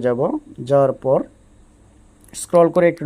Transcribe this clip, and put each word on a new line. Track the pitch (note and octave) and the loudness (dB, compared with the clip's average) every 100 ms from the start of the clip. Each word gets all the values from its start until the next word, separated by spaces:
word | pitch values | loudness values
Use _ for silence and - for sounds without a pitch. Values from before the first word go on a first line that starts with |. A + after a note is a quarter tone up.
| B2 | -2
যাব, | A#2+ D#3+ D#4 - - B2+ | -2 -4 -6 -12 -12 -2
যাওয়ার | C#3 C3+ C3 C3 | 0 0 -2 -2
পর | D#3 - _ _ _ _ _ _ _ _ _ _ - | -2 -2 _ _ _ _ _ _ _ _ _ _ -18
স্ক্রল | - F3 E3+ | -2 2 2
করে | F3+ E3+ | 2 0
একটু | E3+ | 0